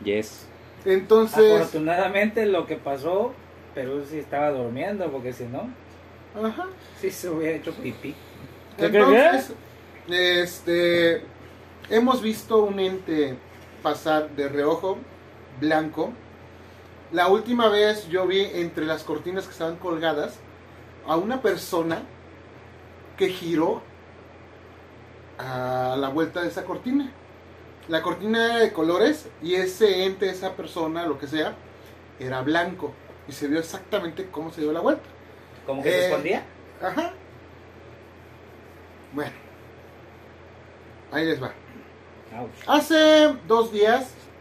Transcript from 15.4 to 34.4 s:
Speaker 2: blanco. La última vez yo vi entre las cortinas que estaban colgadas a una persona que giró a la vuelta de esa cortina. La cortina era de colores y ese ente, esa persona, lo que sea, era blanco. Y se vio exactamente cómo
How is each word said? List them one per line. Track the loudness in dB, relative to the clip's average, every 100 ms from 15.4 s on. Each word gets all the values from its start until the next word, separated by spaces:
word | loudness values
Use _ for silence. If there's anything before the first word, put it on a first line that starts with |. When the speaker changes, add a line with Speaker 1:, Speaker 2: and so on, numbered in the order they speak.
| -20 -6
Speaker 2:
blanco. | 0 0 0 -4 -6 -8 -18 -20 -20 -20 -20 -20 -20 -20 -6
La | 0 4
última | 2 2 2 4
vez | 4 2 0 -4
yo | -2 0
vi | 0 0
entre | -2 -6 -4 -4
las | -4
cortinas | -4 -6 -6 -8 -8
que |
estaban | -6 -6 -6
colgadas | -6 -2 -2 -2 -4 -8 -20 -20 -20 -20 -20 -14 -2
a | 0
una | 0 0
persona | 0 -2 -2 -2 -2 -4 -8 -18 -20 -20 -20 -20 -20 -20 -20 -20 -20 -2
que | -2
giró | -2 -2 0 0 -2 -8 -20 -20 -20 -20 -20 -20 -20 -20 -20 -20 -20 -20 -20 -20 -14
a | -10 -6 -2 -2 -2 -2
la | -2
vuelta | -2 -2 -2
de | -6
esa | -6 -8
cortina. | -8 -2 -2 -2 -8 -20 -20 -20 -20 -20 -20 -4
La | -2
cortina | -2 -4 -2 0 2
era | 4
de | 2
colores | 2 0 4 2 2 -6 -12
y | -4 -2
ese | -2 2 2 4 0
ente, | -2 -4
esa | -4 -8 -8
persona, | -10 -6 -4 -4 -4
lo | -4
que | -4
sea, | -4 -4 -6 -16 -20 -20 -20 -20 -12
era | -8 -4
blanco. | 0 0 -2 -6 -10 -12 -20 -20 -18
Y |
se | -8 -2
vio | -2
exactamente | -4 -10 -6 -6 -4 -8 -10
cómo | -10